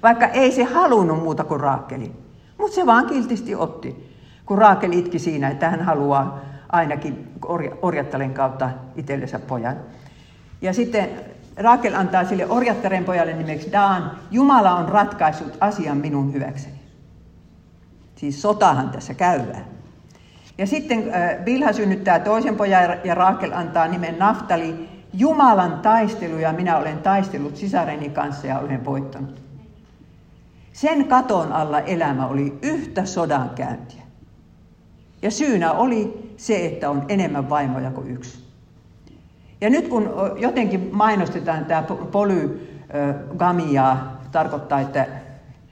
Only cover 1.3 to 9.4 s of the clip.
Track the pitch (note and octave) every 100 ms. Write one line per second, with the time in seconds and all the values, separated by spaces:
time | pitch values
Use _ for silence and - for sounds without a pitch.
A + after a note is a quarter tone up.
1.3 | D#3 D3+ D3 C#3 C3 - B2+ A2 - -
2.3 | - - - G#4 G#4+ E4 A#3 - C#4 A#3
3.3 | A3+ - G#3 D#3+ - B2+ C3 - - -
4.3 | - - G3+ G#3+ F#3+ F#3 F3 F3 E3+ E3+
5.3 | D3+ C#3 C#3 E3 E3 F3 D3+ C#3+ C#3 C3+
6.3 | - - - - E3+ D#3+ D3 D3 - -
7.3 | - - E3+ D3 - F#3 D3+ C#3 C3+ C3+
8.3 | C3 C3+ C3 C3 B2+ - - C#3 C#3 B2+
9.3 | -